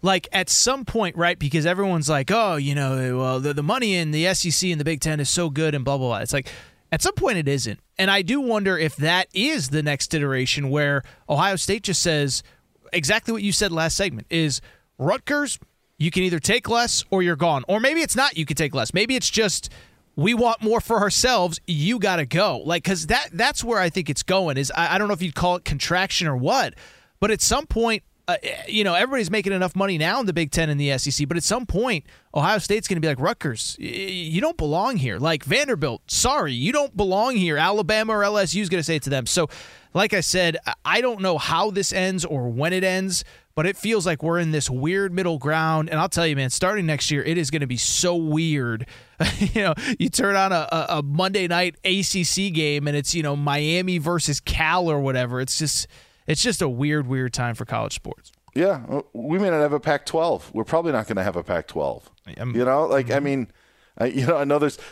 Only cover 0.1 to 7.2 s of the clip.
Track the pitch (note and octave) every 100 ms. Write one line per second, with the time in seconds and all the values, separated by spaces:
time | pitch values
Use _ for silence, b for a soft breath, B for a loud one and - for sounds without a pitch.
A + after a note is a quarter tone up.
0.1 | F#3+ - G3 F#3 - - C4+ A#3+ A3+ G3
1.1 | E3 E3+ F3 D3 D#3+ D3+ F3+ G3 E3+ C#3+
2.1 | D3+ C3 G#3 G#3+ D#3+ C#3+ C#3+ C#3 C3 B2+
3.1 | B2 C3 B2+ C#3 C#3+ D3 B3 A#3 F#3 D#3+
4.1 | D3+ E3+ F#3+ F3+ D3 F#3 E3 D3 D#3 D#3
5.1 | D3+ C#3 - E3+ C#3 D#3+ D3 B2+ C#3 C3
6.1 | G#2+ A#2 C#3+ C3+ B B B B D#3+ -
7.1 | G4